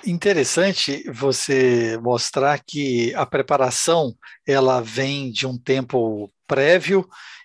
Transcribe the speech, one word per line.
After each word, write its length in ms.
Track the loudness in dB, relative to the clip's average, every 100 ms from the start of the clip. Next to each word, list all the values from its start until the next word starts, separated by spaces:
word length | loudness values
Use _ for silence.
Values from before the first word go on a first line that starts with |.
| -4
interessante 960 | -2 0 2 2 2 0 0 -4 -6 -10
você 880 | -4 -2 -2 0 2 4 4 0 -2
mostrar 640 | -2 -2 -2 0 0 0
que 500 | -4 -6 -2 0 0
a 120 | -2 -2
preparação, 880 | -2 0 2 2 0 0 2 0 -6 -18 -10 -2
ela 340 | 2 4 2
vem 500 | -2 -4 -4 -4 -6
de 160 | -6 -6
um 120 | -4
tempo 760 | -2 -2 0 -2 -2 -4 -8 _ -4
prévio 600 | 0 4 2 2 0 -2 -10 -20 -20